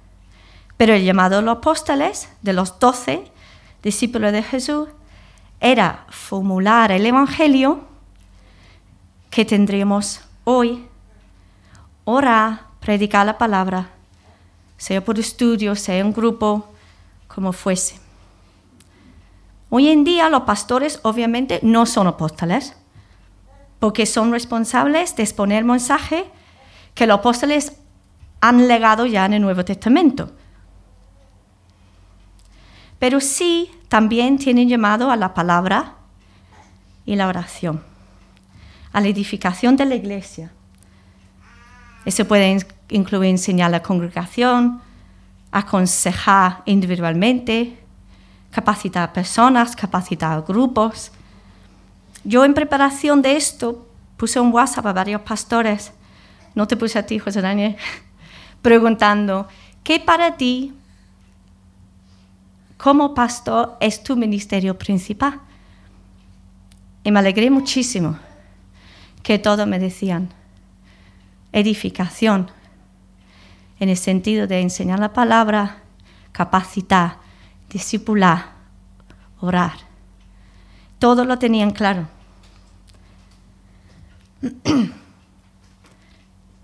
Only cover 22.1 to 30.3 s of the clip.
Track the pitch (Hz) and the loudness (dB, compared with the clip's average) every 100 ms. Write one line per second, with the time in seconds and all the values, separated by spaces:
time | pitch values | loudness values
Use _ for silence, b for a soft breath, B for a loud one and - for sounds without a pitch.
22.1 | 160 156 - 170 247 269 - _ b b | 0 -6 -4 -2 -2 -4 -14 _ b b
23.1 | b b _ _ - - _ 214 214 214 | b b _ _ -20 -20 _ -2 0 -2
24.1 | 233 226 233 240 233 220 254 285 311 359 | 0 0 -2 -4 -4 -2 0 2 0 -2
25.1 | - 208 - 202 214 240 247 247 294 - | -2 -4 -2 -2 0 2 0 0 -2 -2
26.1 | 320 370 b b b b b b - 233 | -6 -6 b b b b b b 0 2
27.1 | 202 240 240 285 294 294 - _ _ _ | 4 2 0 0 0 -2 -10 _ _ _
28.1 | _ - - 233 247 247 233 220 220 247 | _ -20 -2 4 6 6 4 4 2 2
29.1 | 202 190 208 196 180 180 185 220 320 330 | 0 2 2 0 0 -4 -2 2 4 4
30.1 | 277 - | 0 -6